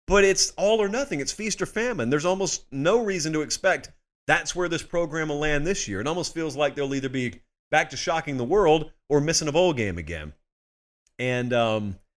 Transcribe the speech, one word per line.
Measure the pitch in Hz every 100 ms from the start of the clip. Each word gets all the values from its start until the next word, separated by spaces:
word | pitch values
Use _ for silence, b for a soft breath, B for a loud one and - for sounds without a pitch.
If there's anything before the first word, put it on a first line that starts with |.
| -
but | 196
it's | 196 190 -
all | - 196 220
or | 202
nothing. | 233 277 151
It's | 135
feast | - 214 -
or | 175
famine. | 214 247 180 117
There's | 147
almost | 175 190 185 - -
no | 135 156 233
reason | 214 190 156
to | 156
expect | 151 - 190 160 - - _ _ -
that's | 160 156
where | 175 175
this | 165
program | - 175 165 160 156
will | 147
land | 151 147 151
this | 196 -
year. | 98
It | 123
almost | 175 160
feels | 165 160
like | 135 147 139
they'll | 139
either | 139 131
be | 131 123 - _ _ -
back | 147 165
to | 131
shocking | - 165 156 135
the |
world | 123 202 175 156 151 - -
or | 147
missing | 147 160 156
a |
bowl | 151 185
game | 135 104 87
again. | 78 80 76 - _ _ _ _ _ _ _ -
And, | 127 123 123
um, | 120 113 110 104 92 _